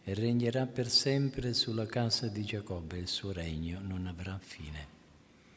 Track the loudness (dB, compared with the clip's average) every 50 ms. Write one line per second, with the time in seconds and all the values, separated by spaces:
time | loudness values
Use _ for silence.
0 | -6 -4 0 2 4 4 4 4 4 4 4 2 0 0 0 -2 0 2 4 4
1 | 4 4 4 4 2 2 0 -2 -2 0 2 2 2 2 0 0 0 0 2 2
2 | 4 4 4 2 0 0 -2 -2 -2 -2 -2 -4 -4 -4 -4 -4 -4 -4 -6 -4
3 | -4 -2 -2 -2 -2 -4 -4 -2 -2 -2 -2 -2 -2 -2 -2 -4 -4 -4 -2 -2
4 | -2 -4 -4 -6 -6 -6 -6 -6 -8 -10 -12 -10 -10 -8 -8 -8 -10 -12 -14 -20
5 | -20 -20 -20 -20 -20 -20 -20 -20 -20 -20 -20